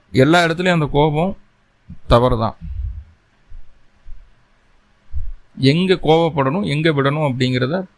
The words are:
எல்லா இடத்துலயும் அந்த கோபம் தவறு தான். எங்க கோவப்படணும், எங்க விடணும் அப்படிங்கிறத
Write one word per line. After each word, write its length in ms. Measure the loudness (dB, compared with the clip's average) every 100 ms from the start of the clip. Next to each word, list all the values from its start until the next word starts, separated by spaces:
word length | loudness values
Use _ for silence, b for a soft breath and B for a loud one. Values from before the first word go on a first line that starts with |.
| _
எல்லா 320 | 2 4 4
இடத்துலயும் 280 | 2 0 0
அந்த 160 | 0 0
கோபம் 440 | 0 0 0 -4 -6 -16 _ _ _ -20 -14 2
தவறு 320 | 4 4 0
தான். 180 | -2 -6 -10 -8 -8 -10 -16 _ _ _ _ -16 -16 -18 -20 _ -14 -14 -16 _ _ _ _ _ _ _ -6 -4 -2 -6 _ 0
எங்க 380 | 2 2 2
கோவப்படணும், 680 | 0 2 2 2 0 -2 -2
எங்க 260 | -2 -2 0
விடணும் 380 | 0 0 0 -2
அப்படிங்கிறத 560 | -2 -2 0 -2 -4 -8